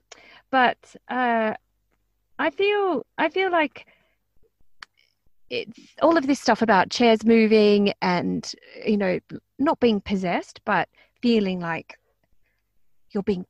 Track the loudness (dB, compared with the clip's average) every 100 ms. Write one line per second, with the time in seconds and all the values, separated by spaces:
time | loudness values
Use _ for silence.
0 | _ -20 -20 -20 -4 0 0 -2 _ -20
1 | -10 -4 -2 -2 -2 -6 _ _ _ _
2 | _ _ _ -6 -6 -2 -2 0 -2 -4
3 | -6 -4 -4 -2 -2 0 -2 -6 -20 _
4 | _ _ _ _ _ _ -20 -20 -20 _
5 | _ _ _ _ -12 -10 -10 -18 -20 -2
6 | 2 2 0 -2 0 0 2 2 2 2
7 | 2 4 4 4 4 4 4 4 2 -2
8 | -2 -2 -2 -6 -8 -16 -20 -10 -4 -2
9 | 0 -4 -8 -20 _ -4 -2 2 2 0
10 | -2 -4 -2 -4 -6 -12 -2 -2 -2 _
11 | _ _ 0 2 0 -4 -6 -8 -12 -20
12 | _ _ _ _ _ _ _ _ _ _
13 | _ -8 -4 -6